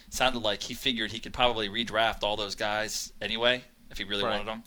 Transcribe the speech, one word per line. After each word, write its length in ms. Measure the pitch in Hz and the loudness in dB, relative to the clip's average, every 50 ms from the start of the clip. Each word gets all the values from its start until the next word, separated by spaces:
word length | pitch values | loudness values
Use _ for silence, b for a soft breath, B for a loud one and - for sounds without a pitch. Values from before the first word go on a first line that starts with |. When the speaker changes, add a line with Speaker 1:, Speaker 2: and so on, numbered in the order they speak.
| b | b
Speaker 1:
It 80 | b - | b 0
sounded 260 | - 127 131 127 120 | 2 2 4 4 2
like 220 | 107 107 101 101 - | 0 0 0 0 -4
he 120 | - 123 | -8 -8
figured 360 | 113 - 135 123 113 110 104 101 | -2 -2 -2 0 0 -2 -2 -4
he 80 | 113 | -6
could 120 | - - 104 | -8 -6 0
probably 360 | - 127 123 117 110 110 104 | 2 4 4 4 2 0 -2
redraft 540 | 101 117 117 101 104 110 113 110 - - - | -2 -2 -2 0 2 2 4 2 2 0 0
all 140 | 104 104 | 0 0
those 180 | 107 104 101 95 | 0 -2 -4 -4
guys 580 | - 113 104 104 107 107 107 - - - - - - | -2 -2 0 0 0 -2 -2 -4 -6 -6 -8 -8 -8
anyway 440 | 107 101 113 113 117 120 127 127 123 - _ _ - - | -6 -4 -2 2 4 4 4 4 0 -8 _ _ -18 -14
if 80 | - - | -10 -8
he 60 | 104 | -6
really 200 | 95 104 101 101 | -2 -2 0 0
Speaker 2:
Right. 80 | 113 107 | 0 0
Speaker 1:
wanted 140 | 104 104 | 0 -2
them. 160 | 107 110 113 117 | -4 -6 -8 -10